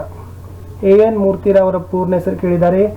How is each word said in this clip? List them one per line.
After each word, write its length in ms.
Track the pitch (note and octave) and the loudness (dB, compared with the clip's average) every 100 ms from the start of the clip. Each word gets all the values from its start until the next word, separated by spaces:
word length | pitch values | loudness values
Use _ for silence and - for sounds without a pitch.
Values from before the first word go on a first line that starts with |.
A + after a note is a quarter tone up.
| D3+ - - - - - - - | -6 -14 -16 -18 -18 -18 -18 -4
ಎ 80 | G3 | 4
ಎನ್ 280 | G3+ A3 A3 | 6 4 2
ಮೂರ್ತಿರಾವ್ 460 | G3 F#3+ G#3 G3 | 0 0 2 2
ಅವರ 120 | F#3 F#3 | 2 0
ಪೂರ್ಣ 380 | F3 F#3 F3+ | -4 -4 0
ಹೆಸರು 220 | F3+ F#3+ F#3+ | -2 -2 -4
ಕೇಳಿದ್ದಾರೆ. 480 | F3+ F3 F3 F#3 G#3 | -2 2 2 2 0